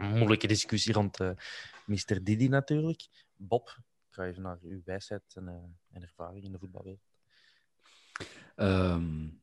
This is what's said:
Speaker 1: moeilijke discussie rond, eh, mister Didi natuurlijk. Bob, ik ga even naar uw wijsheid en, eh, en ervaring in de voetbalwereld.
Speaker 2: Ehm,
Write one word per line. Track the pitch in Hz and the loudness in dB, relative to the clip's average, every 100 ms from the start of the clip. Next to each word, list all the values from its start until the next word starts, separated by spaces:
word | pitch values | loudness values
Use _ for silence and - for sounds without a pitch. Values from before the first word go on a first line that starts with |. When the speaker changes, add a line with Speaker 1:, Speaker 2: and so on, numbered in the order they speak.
| 101 | 2
Speaker 1:
moeilijke | 107 107 107 104 | 4 6 6 4
discussie | 107 - 107 110 | 2 2 0 2
rond, | 107 101 - | 2 2 0
eh, | 92 90 - - - - - | -2 -4 -8 -14 -14 -10 -2
mister | 101 - 98 | -2 0 0
Didi | 95 110 131 | 2 4 4
natuurlijk. | 139 135 151 160 160 - _ _ - | 4 2 2 0 -2 -10 _ _ -18
Bob, | 98 120 - - - _ _ | -2 -2 -2 -20 -20 _ _
ik | - | -8
ga | 92 | -8
even | 90 | -6
naar | 92 87 | -8 -10
uw | 87 92 87 | -12 -12 -8
wijsheid | 95 - 104 - 92 | -8 -8 -10 -10 -14
en, | 90 | -12
eh, | 87 87 85 _ 92 | -12 -14 -20 _ -18
en | |
ervaring | 87 - 85 98 | -16 -14 -14 -12
in | 98 | -12
de | 92 | -12
voetbalwereld. | 92 95 95 95 _ _ _ _ _ _ _ _ _ - _ - - - - - | -12 -14 -14 -16 _ _ _ _ _ _ _ _ _ -20 _ -14 -14 -16 -14 0
Speaker 2:
Ehm, | 98 95 90 85 82 78 78 - | 4 4 4 2 0 -4 -8 -12